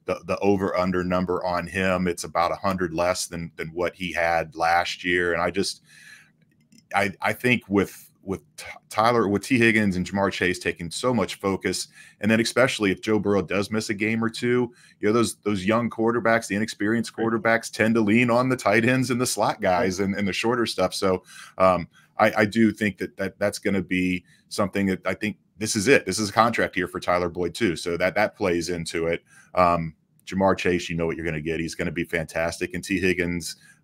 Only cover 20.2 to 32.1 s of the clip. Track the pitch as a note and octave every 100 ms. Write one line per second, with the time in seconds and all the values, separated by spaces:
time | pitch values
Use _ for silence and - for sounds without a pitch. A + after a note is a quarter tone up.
20.2 | G2 F#2 A2+ B2 A2 - F#2 - G2 F#2
21.2 | - - - - F#2 F2 F2 _ _ -
22.2 | A2 G#2 A2 A2+ A2 - G#2 F#2+ F#2 -
23.2 | G2 - G2+ - G#2 F#2+ F2+ F2+ F#2 F2+
24.2 | _ _ - - G2+ G2+ G2 F#2 F#2 F#2+
25.2 | G#2+ G2+ _ - G#2+ A2 G2 C#3 - F#2+
26.2 | G#2 A2+ A#2 A#2 F2+ F2+ F2 F2 F#2 F2+
27.2 | F2 E2 F2 - A2 D#2 F2+ E2+ F2+ E2
28.2 | G#2+ - G2+ F2 E2 F2 E2 E2+ E2 E2+
29.2 | _ - _ F2+ F2+ E2+ E2 - _ _
30.2 | - F#2 F#2+ F#2+ F#2 F2+ - E2 E2 D2+
31.2 | E2 D#2 D#2 D#2+ D#2+ - F2 D#2+ E2